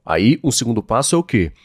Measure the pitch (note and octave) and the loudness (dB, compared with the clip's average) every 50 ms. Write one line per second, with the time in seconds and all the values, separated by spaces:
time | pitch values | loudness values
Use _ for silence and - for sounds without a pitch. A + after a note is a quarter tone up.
0 | _ - E2 D#2+ F#2+ A#2 D3 - - D3+ B2 - B2 A2+ A#2 G#2+ G2 - A2 A#2+ | _ -4 0 2 4 2 2 2 0 -2 -2 -2 -2 -2 -2 -4 -2 -2 -2 -2
1 | C#3 - - E3+ F3 - - G#2+ F2+ D#2+ - _ _ | 0 0 0 0 0 0 0 0 0 0 -4 _ _